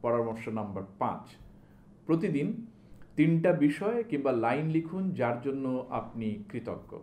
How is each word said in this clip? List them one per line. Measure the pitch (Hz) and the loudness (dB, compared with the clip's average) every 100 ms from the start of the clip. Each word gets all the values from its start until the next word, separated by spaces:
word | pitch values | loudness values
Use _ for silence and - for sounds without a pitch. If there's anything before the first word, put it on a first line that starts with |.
পরামর্শ | 120 117 117 113 - 110 | 2 2 0 -4 -6 -4
নাম্বার | 104 95 95 - | -4 -8 -10 -2
পাঁচ, | 120 - - - - - - - - - - | -2 -2 -10 -20 -20 -20 -20 -20 -20 -18 0
প্রতিদিন | 165 185 143 170 226 - - - - - - | 2 2 0 0 -4 -8 -18 -20 -20 -10 2
তিনটা | 160 165 170 165 147 | 4 6 4 6 4
বিষয় | 147 202 240 226 | 4 0 0 0
কিংবা | 143 135 120 | 0 2 2
লাইন | 113 135 160 160 | 2 2 2 0
লিখুন | 165 185 190 127 | 0 -4 -2 0
যার | 120 120 139 | 0 0 -2
জন্য | 135 131 127 123 123 | -2 -2 -2 -2 -6
আপনি | 113 117 110 101 - | -6 -6 -4 -4 -6
কৃতজ্ঞ। | 123 - 87 - - | -8 -6 -8 -10 -16